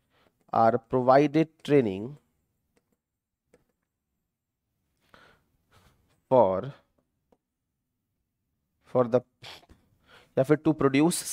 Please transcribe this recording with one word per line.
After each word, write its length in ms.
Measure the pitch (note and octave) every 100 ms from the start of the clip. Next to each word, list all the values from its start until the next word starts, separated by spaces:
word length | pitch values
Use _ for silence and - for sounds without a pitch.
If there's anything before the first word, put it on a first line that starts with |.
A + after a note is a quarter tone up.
| _ _ _ _ _
are 260 | G#2+ A2+ A#2+ -
provided 580 | C3 B2 C3+ D3 D3+ D#3+ _
training 420 | - C#3+ A2+ F#2+ A#2 D3 _ _ _ _ _ _ _ _ _ _ _ _ _ _ _ _ _ _ _ _ _ _ _ _ _ _ _ _ _ _ _ _ _ _ _ _ _ _ _ _ _
for, 420 | C3 G2 F#2+ B2+ - _ _ _ _ _ _ _ _ _ _ _ _ _ _ _ _ _ _ _ _ _
for 100 | B2+
the, 160 | A#2+ B2 - _ - - _ _ _ _ _ - _ -
या 80 |
फिर 120 | C3 D3+
to 160 | D#3+
produce 440 | D3+ C#3 C3+ D#3+ - -